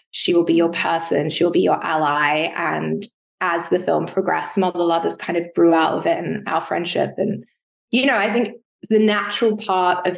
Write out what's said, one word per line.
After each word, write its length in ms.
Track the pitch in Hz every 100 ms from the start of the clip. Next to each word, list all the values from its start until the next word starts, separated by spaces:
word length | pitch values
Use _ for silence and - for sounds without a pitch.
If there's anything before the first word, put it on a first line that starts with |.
| _
She 220 | - -
will 100 | 170
be 100 | 165
your 160 | 165 165
person. 600 | - 165 165 - 170 151
She'll 220 | - 170
be 100 | 175
your 220 | 185 -
ally." 680 | 175 156 151 147 147 151 165 -
And 520 | 156 156 156 160 - _ _ -
as 280 | 185 170 170
the 100 | 180
film 260 | 170 156 165
progressed, 520 | - 190 156 - -
Mother 220 | 185 175
Lovers 380 | 170 165 170 -
kind 200 | - 175
of 80 | 170
grew 200 | - 170
out 240 | 165 160 170
of 80 | 170
it 120 | 165
and 300 | 165 160 -
our 140 | 165
friendship. 500 | - 170 175 - - -
And, 260 | - - - _ _ _ -
you 140 | 240 269
know, 120 | 233
I 140 | 208
think 240 | 233 233 - _ _ -
the 100 | 214
natural 580 | 214 208 - - 226 214
part 500 | - 185 180 175
of 100 | 185